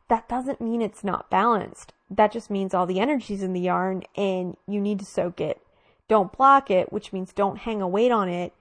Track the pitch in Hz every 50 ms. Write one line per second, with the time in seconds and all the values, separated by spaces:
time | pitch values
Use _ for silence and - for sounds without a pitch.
0 | _ - 233 226 - - 233 254 254 269 - - 226 226 233 233 226 202 - -
1 | - 196 175 - - _ - 190 208 240 233 196 - - - - - - _ _
2 | _ - 190 226 214 208 - 233 - - 208 196 196 190 196 180 185 170 185 185
3 | 220 277 302 254 220 - 208 196 196 185 185 180 180 180 180 175 180 190 190 185
4 | - - - - 202 196 185 185 180 180 - - _ - 202 208 196 208 208 190
5 | 196 - - - 170 180 175 - - 151 - - _ _ _ _ _ _ _ _
6 | _ - 214 214 190 180 - - 269 269 277 277 269 - 208 226 - - - 208
7 | - - - 190 185 - _ - 202 196 180 - - 233 220 208 190 180 180 208
8 | 233 247 240 214 196 180 175 175 180 - - _